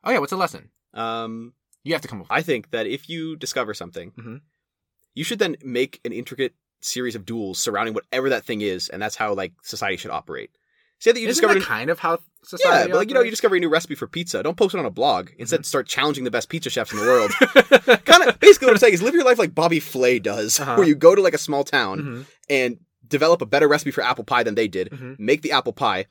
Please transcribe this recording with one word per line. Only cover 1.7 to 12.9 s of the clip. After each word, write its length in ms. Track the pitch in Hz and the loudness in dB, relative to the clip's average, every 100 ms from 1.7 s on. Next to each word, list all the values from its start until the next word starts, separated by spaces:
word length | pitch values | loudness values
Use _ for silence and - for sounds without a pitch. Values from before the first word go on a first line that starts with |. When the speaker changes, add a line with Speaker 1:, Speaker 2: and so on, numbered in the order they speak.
| _ | _
Speaker 1:
You 100 | 143 | -6
have 80 | 156 | -6
to 60 | - | -6
come 140 | 107 | -16
up 20 | |
with 80 | 82 | -6
Speaker 2:
I 100 | 123 | -4
think 300 | 165 127 - | -2 -4 -4
that 160 | 117 110 | -6 -6
if 200 | 135 - | -8 -10
you 280 | 165 160 160 | -12 -12 -12
discover 400 | - - 110 104 | -8 -6 -6 -8
something, 360 | 87 92 87 - | -12 -14 -18 -20
Speaker 1:
Mm-hmm. 160 | 117 117 _ _ _ _ _ _ _ | -20 -20 _ _ _ _ _ _ _
Speaker 2:
you 100 | - | -12
should 140 | 160 220 | -10 -4
then 200 | 196 151 | -4 -4
make 380 | 135 120 135 - | -8 -4 -4 -6
an 80 | - | -12
intricate 440 | 104 - 131 127 _ _ _ | -12 -12 -8 -8 _ _ _
series 340 | - 123 123 113 | -10 -8 -8 -10
of 80 | |
duels 360 | 92 117 101 90 | -10 -8 -8 -6
surrounding 340 | - 101 113 | -6 -4 -4
whatever 360 | 107 - 127 135 | -6 -6 -4 -2
that 140 | 120 | -4
thing 180 | - 110 | -4 -6
is, 280 | 104 92 - | -4 -4 -8
and 100 | 92 | -8
that's 160 | 107 - | -10 -6
how, 180 | 107 98 | -6 -4
like, 180 | 95 _ | -6 _
society 360 | - 110 101 92 | -16 -8 -6 -6
should 120 | - | -8
operate. 400 | - - 67 52 _ _ _ _ _ | -10 -10 -14 -14 _ _ _ _ _
Say 140 | 220 | 0
that 80 | 240 | 0
you 80 | 226 | 0
Speaker 1:
Isn't 80 | 254 | 0
Speaker 2:
discovered 200 | 214 196 | 2 0
Speaker 1:
that 80 | 190 | -2
Speaker 2:
an 80 | 110 | -6
Speaker 1:
kind 120 | 131 | -4
of 80 | 170 | -4
how 180 | 170 165 _ _ | -2 -4 _ _
society 440 | - - 539 - | -18 -2 2 2
Speaker 2:
Yeah, 40 | 220 | 2